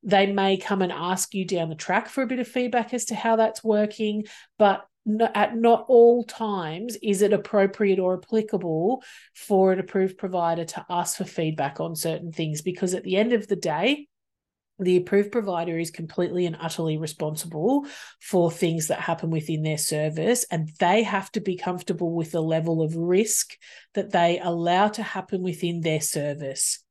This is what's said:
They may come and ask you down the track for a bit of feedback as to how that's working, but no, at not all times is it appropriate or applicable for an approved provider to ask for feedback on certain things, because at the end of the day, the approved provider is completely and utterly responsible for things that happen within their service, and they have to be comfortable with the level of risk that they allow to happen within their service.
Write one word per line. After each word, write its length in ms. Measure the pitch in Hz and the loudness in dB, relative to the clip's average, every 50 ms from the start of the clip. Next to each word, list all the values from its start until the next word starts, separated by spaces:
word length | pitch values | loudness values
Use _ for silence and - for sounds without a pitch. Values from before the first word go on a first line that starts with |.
| - | 0
They 240 | 214 202 196 196 202 | 2 4 4 4 4
may 300 | 202 196 196 196 196 190 | 2 2 2 2 2 0
come 240 | - - 202 190 | 0 -2 0 0
and 100 | 190 180 | 0 0
ask 420 | 175 - 165 175 185 185 - - - | -2 -4 -2 -2 -2 -2 -2 -4 -4
you 120 | 196 185 | -6 -4
down 240 | 175 196 175 165 160 | -2 -2 -2 -2 -4
the 60 | 160 | -6
track 340 | 156 - - 180 208 226 - | -10 -4 0 0 0 0 -2
for 120 | - - | -4 -4
a 60 | 262 226 | -4 -2
bit 120 | 262 254 | -2 -4
of 80 | 240 240 | -4 -4
feedback 460 | - 254 247 247 233 247 220 233 - | -2 -4 -2 0 0 -2 -2 -2 -4
as 120 | 247 - | -6 -6
to 100 | - 226 | -6 -6
how 220 | - - 233 226 220 | -2 0 2 2 4
that's 260 | 220 220 220 - - | 2 2 0 -2 -2
working, 640 | 220 214 208 208 208 214 - 220 214 208 214 214 208 - - - _ _ _ | 0 2 2 2 0 -2 -2 -2 -2 -2 -4 -6 -8 -12 -20 -20 _ _ _
but 260 | 214 202 190 - - _ _ _ _ | 4 4 4 2 -4 _ _ _ _
no, 240 | 220 214 220 226 220 - | -4 0 2 2 2 2
at 220 | 208 208 - 240 | 2 0 2 0
not 300 | 226 226 233 233 220 226 - | 2 4 6 4 4 4 6
all 360 | 262 233 233 233 240 247 226 | 8 10 10 10 8 6 2
times 760 | - - - 226 214 202 190 170 156 156 170 214 247 220 208 | -4 -8 -6 -4 -4 -2 -4 -4 -6 -6 -8 -8 -10 -10 -6
is 200 | - 220 202 185 | -2 -2 2 2
it 100 | 208 196 | 4 4
appropriate 680 | 214 202 202 - - 208 196 196 196 - 214 196 190 185 | 4 2 0 0 2 4 4 4 2 0 2 2 2 2
or 180 | 185 180 185 180 | 2 0 0 -2
applicable 840 | - _ - 220 214 214 - 175 180 175 160 156 170 202 254 254 - - - - - _ _ | -4 _ -2 -2 0 0 -4 -4 -2 -2 -2 0 0 0 0 -2 -6 -18 -20 -20 -20 _ _
for 380 | - - - 208 190 190 190 | -20 -4 0 4 4 6 4
an 80 | 185 185 | 4 2
approved 380 | 190 190 - 196 190 190 190 - | -2 -2 0 0 0 0 0 -4
provider 480 | - 190 185 180 170 170 165 165 170 | -8 -4 -2 0 0 0 0 -2 -4
to 200 | 165 - - - _ | -6 -8 -12 -8 _
ask 280 | 175 175 175 170 - - | -2 -2 -2 -2 -4 -6
for 80 | 190 | -8
feedback 540 | 185 - - 165 160 156 156 143 143 156 - | -8 -4 -2 -2 -2 0 -2 -4 -4 -4 -6
on 160 | 165 165 165 | -6 -6 -6
certain 360 | 160 - 170 160 - 170 170 | -6 -4 -4 -4 -4 -8 -10
things, 300 | 160 - 165 156 151 151 | -6 -6 -4 -4 -4 -4
because 320 | - 185 180 - 202 180 185 | -6 -6 -4 -4 -4 -4 -4
at 100 | 175 - | -4 -4
the 120 | 185 185 | -2 2
end 160 | 196 220 240 | 2 2 2
of 160 | 240 220 202 - | 2 0 0 -2
the 80 | 202 | -4
day, 520 | 185 - 175 151 151 180 247 285 294 294 _ _ _ _ _ _ _ _ _ _ _ _ _ _ _ | -2 -2 -4 -2 0 0 0 0 -2 -4 _ _ _ _ _ _ _ _ _ _ _ _ _ _ _
the 200 | 196 180 180 180 | 0 2 2 2
approved 340 | 180 - - 202 208 208 | 2 2 2 2 2 2
provider 480 | - 247 214 196 180 170 170 175 165 165 | -2 -2 -2 -2 -2 -2 -2 -2 -2 -4
is 100 | 170 160 | -4 -6
completely 560 | - - 165 160 - - 180 - - 180 180 | -6 -10 -12 -8 -2 -2 -2 -2 0 -2 -2
and 120 | 170 160 - | -2 -2 -4
utterly 380 | 160 165 - - 165 160 156 156 | -6 -8 -4 -4 -2 -2 -2 -2
responsible 880 | 160 151 - _ 156 151 156 156 - 170 165 151 160 220 269 285 277 285 - - - - - _ | -4 -6 -6 _ -6 -6 -6 -6 -10 -10 -6 -2 0 2 2 2 0 -2 -14 -16 -18 -20 -20 _
for 320 | - - - 185 170 165 | -12 -2 2 2 2 2
things 360 | 165 - - 170 160 165 156 - | 2 0 -2 0 0 -2 -2 -2
that 120 | - - | -4 -4
happen 300 | - - 170 165 - 175 | -2 -4 -4 -4 -2 -4
within 340 | 160 160 156 - 165 151 156 | -2 -2 -2 -2 -4 -2 -2
their 140 | 156 156 151 | -2 -2 -2
service, 680 | - - 156 151 151 156 156 160 156 202 247 247 - - | -4 -2 -2 -2 -2 -2 -2 -2 0 0 0 0 -2 -4
and 180 | - 165 160 156 - - | -4 -4 -4 -6 -2 0
they 240 | 190 175 156 - - | 2 4 4 2 2
have 280 | 202 208 196 196 - | 2 -2 -4 -4 -4
to 80 | - 220 | -6 -4
be 160 | - 196 180 | -4 -4 -4
comfortable 580 | 180 - 185 180 180 - - 185 160 175 165 165 | -4 -4 -6 -6 -6 -4 -6 -4 -2 -2 -2 -2
with 180 | 170 165 160 | -2 -4 -2
the 100 | - 170 | -2 -2
level 400 | 160 160 160 160 160 170 165 160 | 0 0 0 0 0 0 0 0
of 140 | 160 156 165 | 0 0 -2
risk 580 | 165 170 175 180 190 226 226 - - - - - _ - - - - - _ _ | -2 0 2 4 4 4 2 0 -2 -2 -4 -8 _ -20 -20 -20 -20 -20 _ _
that 180 | 208 190 208 | -6 -6 0
they 280 | - 180 170 170 170 175 | 2 4 4 4 2 2
allow 500 | 180 180 170 170 170 170 175 185 202 214 | -2 -2 -2 0 0 2 4 4 4 4
to 140 | 214 - 214 | 2 -2 -8
happen 380 | - - 196 185 _ - 185 | -6 -8 -10 -8 _ -4 -2
within 400 | 180 185 165 156 - 170 175 170 | -2 -2 -4 -2 -4 -4 -2 -2
their 200 | 160 165 156 156 | 0 0 0 0
service. 840 | 156 - - 160 143 147 143 135 143 135 135 - - - - - _ _ | -2 -2 -4 -2 -4 -4 -4 -6 -8 -10 -6 -4 -4 -4 -4 -6 _ _